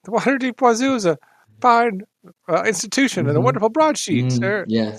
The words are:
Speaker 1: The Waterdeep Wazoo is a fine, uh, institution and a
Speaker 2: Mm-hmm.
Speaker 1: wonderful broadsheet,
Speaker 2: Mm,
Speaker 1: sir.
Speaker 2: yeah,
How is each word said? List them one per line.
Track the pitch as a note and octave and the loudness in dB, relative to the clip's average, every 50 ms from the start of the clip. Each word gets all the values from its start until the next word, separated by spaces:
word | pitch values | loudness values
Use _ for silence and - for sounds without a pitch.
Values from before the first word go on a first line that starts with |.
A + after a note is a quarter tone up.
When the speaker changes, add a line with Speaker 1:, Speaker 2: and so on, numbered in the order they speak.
| _ | _
Speaker 1:
The | F#3 | -2
Waterdeep | A3 G#3+ - A#3+ C#4 C4 B3+ B3+ A3+ - | -4 0 0 0 -2 0 -2 -6 -2 2
Wazoo | C4 A#3+ A3+ A3 C4 C4+ C4+ | 2 2 2 2 0 0 0
is | A#3+ G3 | 0 0
a | E3+ D#3 - _ _ _ _ _ _ _ _ | -2 -2 -2 _ _ _ _ _ _ _ _
fine, | - B3 A#3 A#3 A#3+ A#3 G3+ F#3 G#3+ _ _ _ _ F3+ _ _ _ - | 2 4 4 4 2 0 -2 -6 -12 _ _ _ _ -20 _ _ _ -2
uh, | D#3+ F3 F#3 | -2 0 0
institution | A3 G3+ E3+ - G3+ - C4 C#4 A#3+ - F#3 | -2 -2 -4 -6 -4 0 0 0 0 0 -2
and | C3 C3+ | -2 0
a | D3 | 0
Speaker 2:
Mm-hmm. | - - | 2 2
Speaker 1:
wonderful | B3 C4 A3+ G#3 A3+ | 2 0 2 -2 0
broadsheet, | A3+ D#4+ D#4 D#4 D4 - - - D#3+ A#2+ B2 | 2 2 2 2 2 -2 -4 -2 -2 0 0
Speaker 2:
Mm, | B2+ B2+ A#2+ | 0 0 0
Speaker 1:
sir. | A#2 G3 G#3 G#3 - | 0 -2 -2 -4 -4
Speaker 2:
yeah, | A2 A2 A2+ A2 G#2+ G#2+ | -2 -2 -2 -2 -2 -6